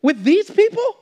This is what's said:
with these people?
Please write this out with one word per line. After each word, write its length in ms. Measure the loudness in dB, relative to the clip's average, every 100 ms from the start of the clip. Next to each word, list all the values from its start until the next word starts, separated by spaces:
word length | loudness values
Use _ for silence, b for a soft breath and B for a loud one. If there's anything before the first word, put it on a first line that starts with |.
with 200 | -2 -2
these 260 | 0 0 0
people? 460 | 0 0 0 -6 -6